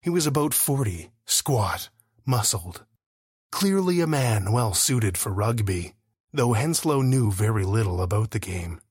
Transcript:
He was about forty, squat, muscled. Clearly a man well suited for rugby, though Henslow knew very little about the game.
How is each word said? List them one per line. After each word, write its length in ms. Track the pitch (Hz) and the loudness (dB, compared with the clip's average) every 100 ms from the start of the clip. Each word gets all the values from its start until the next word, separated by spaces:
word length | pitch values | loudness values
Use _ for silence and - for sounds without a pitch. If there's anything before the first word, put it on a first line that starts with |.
He 80 | - | 0
was 160 | 175 151 | 0 0
about 260 | 139 151 | 0 0
forty, 580 | - - 139 123 87 - _ - | 0 0 0 -2 -4 -12 _ -4
squat, 640 | - - 127 101 - - _ _ _ | -2 0 0 0 -4 -10 _ _ _
muscled. 600 | - 127 104 107 85 85 - _ _ _ _ _ _ | -2 0 0 -2 -6 -16 -20 _ _ _ _ _ _
Clearly 480 | - 196 196 185 175 | -2 2 2 2 2
a 60 | 165 | 2
man 420 | 151 127 110 95 | 2 2 0 2
well 240 | 117 117 | 2 2
suited 420 | 87 - 127 110 87 | 0 0 2 0 -2
for 160 | - | -4
rugby, 640 | 95 107 120 101 92 85 - _ _ _ | -2 0 0 -2 -2 -6 -14 _ _ _
though 220 | 147 120 | 0 2
Henslow 480 | 113 147 165 160 139 | 2 0 0 0 2
knew 280 | 131 131 113 | 2 2 2
very 340 | 92 107 110 | 2 0 2
little 380 | 95 107 107 90 | 0 0 0 0
about 300 | 92 104 110 | 0 0 0
the 80 | - | -4
game. 400 | - 92 85 82 _ | -6 -8 -8 -10 _